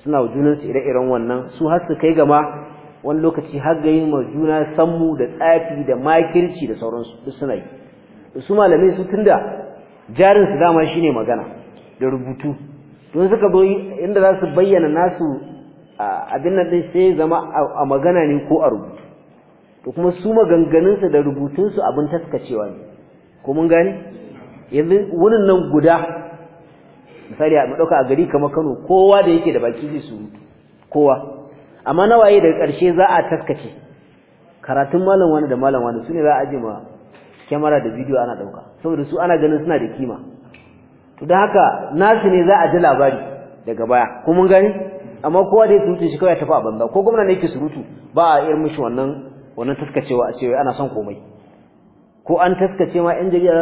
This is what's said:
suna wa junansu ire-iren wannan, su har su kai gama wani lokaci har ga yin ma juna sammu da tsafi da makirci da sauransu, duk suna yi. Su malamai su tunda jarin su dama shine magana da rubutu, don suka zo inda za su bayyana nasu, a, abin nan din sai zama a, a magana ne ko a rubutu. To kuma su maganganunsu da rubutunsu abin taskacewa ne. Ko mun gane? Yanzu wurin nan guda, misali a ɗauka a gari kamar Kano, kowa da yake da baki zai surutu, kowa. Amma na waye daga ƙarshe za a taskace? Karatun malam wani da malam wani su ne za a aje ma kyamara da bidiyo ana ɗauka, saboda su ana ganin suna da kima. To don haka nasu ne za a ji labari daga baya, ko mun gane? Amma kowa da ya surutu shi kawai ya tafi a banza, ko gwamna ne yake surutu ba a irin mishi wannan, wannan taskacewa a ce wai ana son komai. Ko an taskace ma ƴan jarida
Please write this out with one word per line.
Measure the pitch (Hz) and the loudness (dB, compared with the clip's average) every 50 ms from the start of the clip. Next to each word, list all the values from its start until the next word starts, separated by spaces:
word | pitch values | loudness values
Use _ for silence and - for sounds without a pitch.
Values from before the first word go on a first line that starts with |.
suna | _ 147 151 139 | _ -2 0 0
wa | 123 110 | 0 -2
junansu | 123 139 143 147 147 147 - 101 | -2 0 0 0 0 0 -4 -6
ire-iren | 117 135 123 135 123 123 127 131 | -6 -4 -2 -2 -2 -2 0 0
wannan, | 127 117 113 120 123 127 131 - - - | -2 -2 -2 -4 -6 -6 -8 -12 -8 -6
su | 160 151 | -2 0
har | 170 180 175 | 0 -2 -2
su | - 151 - | -4 -4 0
kai | 160 160 165 | 0 2 2
gama | 160 147 143 147 147 151 - - - - - - - - - - - - | 4 4 4 4 2 2 -2 -8 -14 -16 -18 -20 -20 -20 -20 -20 -12 -8
wani | 139 151 160 | -6 -4 0
lokaci | 160 165 160 147 143 - 143 139 | -2 -2 -2 -4 -8 -10 -10 -6
har | 131 156 165 151 | -2 -2 -2 0
ga | 151 156 | 0 0
yin | 156 160 160 151 | 2 2 0 0
ma | 147 135 120 107 | -2 -4 -4 -6
juna | - 151 160 156 156 156 151 151 - | -6 -4 -2 0 0 -2 -2 -2 0
sammu | 165 160 170 165 165 165 160 151 | 0 0 0 0 -2 -2 -2 -2
da | 131 120 | -2 -4
tsafi | 120 - - 160 165 165 165 160 - 151 143 139 | -6 -4 -2 2 2 2 2 0 -4 -8 -6 -4
da | 127 127 | -4 -4
makirci | 123 131 151 165 165 165 160 - 175 175 175 180 - 143 | -2 0 2 2 2 2 2 0 0 0 0 -4 -8 -8
da | 113 107 | -8 -8
sauransu, | 104 113 113 117 120 113 - - - - | -8 -8 -8 -8 -8 -10 -12 -16 -16 -16
duk | 135 - | -16 -12
suna | - 147 135 110 | -10 -8 -6 -6
yi. | - - - - - - - - - - _ - - - - - 131 | -8 -10 -14 -20 -20 -20 -20 -20 -20 -20 _ -20 -20 -20 -18 -16 -14
Su | - - 202 | -6 -2 2
malamai | 208 202 180 165 160 190 185 165 | 4 4 4 4 4 4 2 2
su | 190 180 - | 0 -4 -4
tunda | 202 208 214 196 147 - - - - - - - - - - _ _ _ _ - 113 | -4 2 4 4 4 4 0 -6 -10 -12 -14 -16 -20 -20 -20 _ _ _ _ -10 0
jarin | 139 185 196 202 208 190 | 4 6 6 6 6 4
su | - - 143 | 4 2 2
dama | 170 175 165 160 156 | 2 4 4 2 2
shine | - - 165 170 151 | 0 -2 -2 0 0
magana | 127 113 107 117 117 104 - - - - - - - - - - - - | 0 -2 -2 -4 -4 -4 -6 -12 -16 -20 -20 -20 -20 -20 -20 -20 -10 -6
da | 131 131 | -4 -4
rubutu, | 135 127 123 131 131 - - 147 135 - - - - - - - - - _ _ | -4 -4 -8 -10 -12 -8 -8 -8 -10 -10 -14 -20 -20 -20 -20 -20 -20 -20 _ _
don | - 165 185 190 | -2 0 0 2
suka | 220 208 202 196 | 2 2 2 2
zo | 175 190 | 4 4
inda | 190 196 202 196 - - - 143 170 190 208 196 | 2 2 0 -4 -6 -10 -10 -8 -6 -2 0 2
za | 190 190 185 190 | 2 2 2 0
su | 185 156 143 | -4 -2 0
bayyana | 180 190 196 196 175 165 151 | 0 2 4 2 2 2 0
nasu, | 151 165 180 175 175 - 165 147 131 - - - - - - - - - - _ _ - | 0 0 0 -2 -2 -4 -4 -6 -6 -8 -12 -16 -20 -20 -20 -20 -20 -20 -20 _ _ -8
a, | 104 101 95 - - - - | -6 -6 -6 -8 -8 -8 -8
abin | 135 143 175 196 | -4 -2 -2 0
nan | 185 175 165 | 0 0 0
din | 175 175 - 170 | -2 -4 -4 -2
sai | - 180 185 185 170 | 0 2 2 2 2
zama | 151 156 160 170 | 2 0 0 0
a, | 165 - - - 151 143 - - - | -2 -4 -4 -4 -2 -2 -2 -2 -4
a | 143 | -2
magana | 135 139 139 139 175 180 175 160 | -2 0 0 2 2 2 2 2
ne | 147 143 143 143 - | 2 0 -2 0 0
ko | - 156 160 | 0 2 2
a | 135 | 0
rubutu. | 110 98 92 - - - - - - _ _ _ _ _ _ _ _ _ _ _ _ _ - | 0 -2 -8 -14 -18 -20 -20 -20 -20 _ _ _ _ _ _ _ _ _ _ _ _ _ -14
To | 131 | -12
kuma | - 170 175 180 | -6 -2 -2 -2
su | 175 - - 214 | -2 -2 -4 0
maganganunsu | 220 226 208 160 170 165 160 147 160 160 175 196 208 190 196 170 | 2 2 4 4 4 2 4 2 2 2 4 2 2 2 0 0
da | 147 147 | 2 2
rubutunsu | 143 143 135 139 143 139 143 170 196 208 - 208 - | 0 0 -4 -4 -8 -6 -4 -2 -4 -2 -2 -2 -4
abin | 120 123 143 151 147 | -2 -2 -2 -4 -4
taskacewa | 170 165 170 - 147 123 - - 123 107 104 98 | -4 -6 -6 -6 -8 -10 -8 -6 -6 -6 -6 -8
ne. | 95 - - - - - _ _ _ _ _ _ _ _ - | -10 -16 -20 -20 -20 -20 _ _ _ _ _ _ _ _ -8
Ko | 135 | -4
mun | 139 156 165 165 | -2 0 2 4
gane? | 165 165 175 196 196 - - - - - - - - - - - - - - - | 4 4 2 0 -4 -8 -14 -18 -20 -20 -20 -20 -20 -20 -20 -20 -20 -20 -16 -4
Yanzu | - 143 156 165 190 208 202 196 | -2 -2 0 2 2 0 0 -2
wurin | 170 165 180 220 226 220 196 | 0 2 2 4 4 4 4
nan | 196 185 185 160 139 | 2 2 2 0 0
guda, | 143 151 147 165 170 165 - - - - - - - - - - - - - - _ _ _ _ _ - _ _ - - - - | 0 2 4 4 2 2 0 -6 -10 -12 -14 -16 -20 -20 -20 -20 -20 -20 -20 -20 _ _ _ _ _ -20 _ _ -20 -20 -20 -20
misali | - - 156 156 160 | -6 -2 0 2 4
a | 147 131 | 2 2
ɗauka | 120 135 156 165 165 170 139 | 0 0 -2 0 2 2 0
a | 131 123 | 2 2
gari | 139 151 175 - | 0 0 0 0
kamar | - 143 147 143 | 0 -2 -2 -2
Kano, | - 160 156 143 120 - - - | -2 -4 -4 -4 -6 -8 -2 0
kowa | 185 185 190 196 202 196 | 4 4 6 6 6 6
da | 175 170 | 4 4
yake | 165 165 - 170 | 2 2 0 0
da | 127 120 | -2 0
baki | 120 117 117 - 147 147 | -2 -2 -4 -6 -10 -10
zai | 151 139 | -10 -12
surutu, | - - 113 104 107 104 - - - - _ _ _ _ _ _ _ _ | -12 -12 -16 -16 -16 -18 -20 -20 -20 -20 _ _ _ _ _ _ _ _
kowa. | - 147 147 139 127 110 107 110 - - - - - - - _ - - - | 0 2 4 4 2 0 -4 -12 -16 -18 -20 -20 -20 -20 -20 _ -20 -10 -6
Amma | 127 147 175 196 | -2 0 2 4
na | 220 233 233 | 4 6 6
waye | 220 202 208 196 | 6 8 6 6
daga | 165 160 156 - 165 | 6 4 2 2 -2
ƙarshe | 147 139 - 180 180 165 | -2 0 0 0 2 4
za | 175 214 | 4 2
a | - - 165 156 - | 4 4 0 0 -2
taskace? | 160 160 - - 139 - - 90 - - - - - - _ _ _ _ _ _ _ _ _ _ _ _ | -6 -6 -4 -8 -8 -8 -10 -16 -18 -20 -20 -20 -20 -20 _ _ _ _ _ _ _ _ _ _ _ _
Karatun | - - 131 139 139 135 165 175 185 | -10 -4 -2 -2 -2 0 -2 -2 2
malam | 190 196 190 180 165 | 2 2 4 4 2
wani | 156 151 151 135 | 2 0 0 -2
da | 127 | -2
malam | 123 131 135 135 127 | 0 0 0 0 0
wani | 120 120 117 113 - | -2 -4 -4 -6 -8
su | - 165 | -6 -4
ne | 165 | 0
za | 151 147 147 | 2 2 2
a | 131 139 135 | 2 0 -4
aje | 139 | -6
ma | 127 113 107 101 101 - - - - - - - - - - - - - - | -8 -8 -8 -10 -12 -16 -20 -20 -20 -20 -20 -20 -20 -20 -20 -20 -20 -10 -8
kyamara | 143 147 151 147 151 135 | -4 -2 0 2 2 2
da | 117 113 | 0 -2
bidiyo | 110 120 131 139 135 123 | -8 -8 -6 -2 -2 -2
ana | 120 120 113 - | -2 -2 -6 -10
ɗauka, | 101 98 95 - - - - _ | -12 -14 -14 -18 -20 -20 -20 _
saboda | - 165 160 147 139 | -6 -4 -4 -4 -4
su | 139 160 165 | -6 -4 -2
ana | 175 175 170 | 0 2 2
ganin | 151 151 151 156 147 | 2 2 0 0 -2
suna | 151 175 160 127 | -2 -2 -2 -2
da | 113 107 - | -2 -4 -8
kima. | - 131 120 101 87 - - - - - - - - - - _ _ _ _ _ _ _ _ _ - | -8 -8 -8 -10 -12 -16 -20 -20 -20 -20 -20 -20 -20 -20 -20 _ _ _ _ _ _ _ _ _ -14
To | 143 | -2
don | 156 175 | 0 2
haka | 190 208 208 202 196 160 127 - - - - 143 | 2 2 4 4 4 4 4 2 -2 -8 -6 -2
nasu | 165 190 214 226 220 185 196 | 0 2 4 2 4 2 2
ne | 185 180 170 | 2 4 4
za | 185 196 180 | 4 4 4
a | 170 156 | 4 2
ji | 170 175 | 2 2
labari | 170 151 135 135 139 135 135 - - - - - - - - - - | 4 2 4 4 2 2 0 -2 -8 -14 -16 -16 -18 -20 -20 -14 -12
daga | 113 113 113 113 | -10 -8 -6 -2
baya, | 117 123 123 131 139 - - - | 0 2 2 2 0 -4 -6 -2
ko | 151 | 0
mun | 170 185 185 185 | 2 2 4 6
gane? | 190 190 202 202 196 - - - - - - - - - | 6 6 4 4 0 -4 -10 -12 -12 -16 -18 -20 -18 -8
Amma | - 151 165 190 196 | -6 0 0 0 2
kowa | 190 202 220 220 214 | 4 4 4 6 6
da | 208 | 4
ya | 190 - | 4 4
surutu | 175 180 175 170 156 | 0 -2 -2 -4 -4
shi | 143 - | -2 0
kawai | 185 185 165 | 0 0 2
ya | - | 0
tafi | 151 - | 0 0
a | 165 123 110 | 0 0 0
banza, | 110 110 110 117 117 | -4 -4 -4 -6 -2
ko | - 196 | 0 0
gwamna | 190 226 226 220 202 | 2 2 2 2 2
ne | 190 185 | 2 0
yake | - 165 156 | 0 -2 -4
surutu | - 127 147 156 - 143 - - - - - - - | -4 -6 -8 -8 -8 -12 -16 -16 -20 -20 -20 -4 0
ba | 156 170 165 151 143 | 2 4 4 4 2
a | 147 160 | 2 0
irin | 151 156 156 | -2 -2 -2
mishi | 147 151 151 | -4 -4 -4
wannan, | 131 117 120 131 135 139 147 143 131 - - - - - - | -6 -4 -4 -4 -4 -6 -6 -10 -14 -18 -20 -20 -20 -18 -12
wannan | 113 120 135 139 | -8 -6 -6 -6
taskacewa | - 156 143 - 147 - - 127 123 117 107 | -6 -8 -6 -6 -6 -4 -2 -2 -2 -2 -2
a | |
ce | 117 - 131 123 | -4 -6 -4 -2
wai | 127 135 | -2 0
ana | 143 135 | -2 -2
son | 120 - 139 127 | -4 -4 -6 -6
komai. | - 110 104 101 101 - - - - - - - _ _ _ _ _ _ _ _ _ _ _ _ _ _ _ | -6 -8 -10 -10 -12 -16 -18 -20 -20 -20 -20 -20 _ _ _ _ _ _ _ _ _ _ _ _ _ _ _
Ko | - 170 170 | -4 0 2
an | 180 180 185 | 2 0 2
taskace | 180 190 185 190 - 170 - - 175 | 0 -2 -4 -2 -2 -4 -2 0 -2
ma | 170 170 | -2 0
ƴan | - - 180 190 | -2 -2 -2 -2
jarida | 175 175 180 180 165 165 | 0 0 0 0 0 0